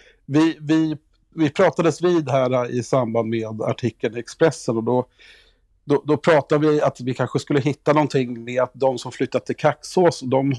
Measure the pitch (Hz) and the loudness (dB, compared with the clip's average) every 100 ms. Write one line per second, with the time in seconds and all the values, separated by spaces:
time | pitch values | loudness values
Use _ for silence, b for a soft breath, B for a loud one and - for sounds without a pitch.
0 | B B - 143 160 151 147 160 160 151 | B B -2 2 2 0 0 2 2 -4
1 | _ _ _ - 151 - 185 - 165 - | _ _ _ -2 0 2 2 2 0 2
2 | 180 175 135 131 127 127 120 123 113 139 | 2 2 2 0 2 0 -2 -4 -2 0
3 | 117 113 113 113 110 110 131 113 117 - | 0 -2 -2 -4 -6 -6 -6 -4 -4 -4
4 | 123 117 - - 160 - - 113 113 123 | -6 -6 -10 0 0 0 -4 -4 0 -2
5 | 123 b b b b b _ _ - 143 | -2 b b b b b _ _ -2 -2
6 | 143 147 - 151 - 151 156 151 143 - | 0 0 4 2 2 2 2 2 0 -2
7 | 123 123 127 143 - 143 147 139 - 147 | -6 -4 -4 -4 -2 -2 0 -2 2 2
8 | 143 143 123 117 117 123 123 123 135 123 | 2 0 -2 -6 -6 -2 -2 0 -2 -2
9 | - - 135 123 - 123 151 - - - | -6 -6 -4 -2 -4 -2 0 -2 -4 2
10 | 175 - 131 131 139 | 2 2 0 0 0